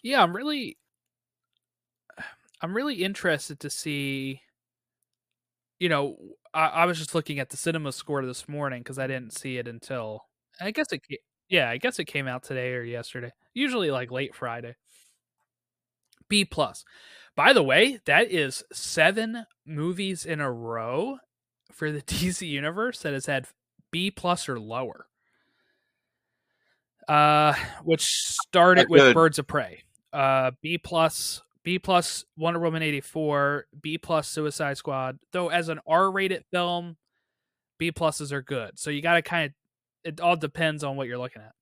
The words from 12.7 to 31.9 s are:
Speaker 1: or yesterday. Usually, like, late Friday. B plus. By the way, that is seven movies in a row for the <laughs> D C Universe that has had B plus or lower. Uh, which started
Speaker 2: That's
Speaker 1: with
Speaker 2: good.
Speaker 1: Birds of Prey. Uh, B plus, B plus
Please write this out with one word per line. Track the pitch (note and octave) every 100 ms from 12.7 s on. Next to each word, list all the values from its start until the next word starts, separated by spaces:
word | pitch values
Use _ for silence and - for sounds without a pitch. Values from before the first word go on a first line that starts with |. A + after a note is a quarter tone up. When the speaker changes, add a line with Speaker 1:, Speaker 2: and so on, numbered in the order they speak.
Speaker 1:
or | B2+
yesterday. | A#2 A#2 A#2 B2 A#2+ _ _
Usually, | A#3+ C#4 B3 E3+
like, | C3 B2
late | B2+ C#3 -
Friday. | B2+ A#2 A#2 B2 _ _ _ _ _ _ _ _ _ _ _ _ _ _ _
B | G#3 G3
plus. | - B2+ - - - - - - -
By | A#3
the | C4
way, | C#3 C#3+ A#3+ B3+ -
that | D3 A#3
is | F3+ C#3 - -
seven | - - - D#3+ G3+ A3 A#3 A3 _ -
movies | D3+ D#3+ F3+ G3 F3+ E3
in | D#3
a | C#3+
row | A#2 A#2 A2+ A2+ C3 A3+ C4+ _ _ _ _ _
for | - D3+
the | D3+
<laughs> | -
D | - F3+
C | F3 F3
Universe | C#3+ D3 F3+ A#3 -
that | D#3
has | C#3 C3+
had | C3+ B2+ _ _ _ _
B | E3 F#3+
plus | - F3+ F3 -
or | B2
lower. | G#2+ A#2 B2+ - - _ _ _ _ _ _ _ _ _ _ _ _ _ _ _ _ _ _ _ -
Uh, | D3+ D3+ D3+ D3+ C#3+ - -
which | D#3 D#3+ -
started | - - - - F3+ F3 F3+
Speaker 2:
That's | F3
Speaker 1:
with | D3
Speaker 2:
good. | C3+
Speaker 1:
Birds | D#3+ D#3+ D#3
of | C#3+
Prey. | D3 G2+ D#2+ _ _ _
Uh, | C#3+ C3+ C3+ B2+ B2+
B | D#3 E3+
plus, | - E3+ D#3+ - - - _ _
B | - F3+
plus | -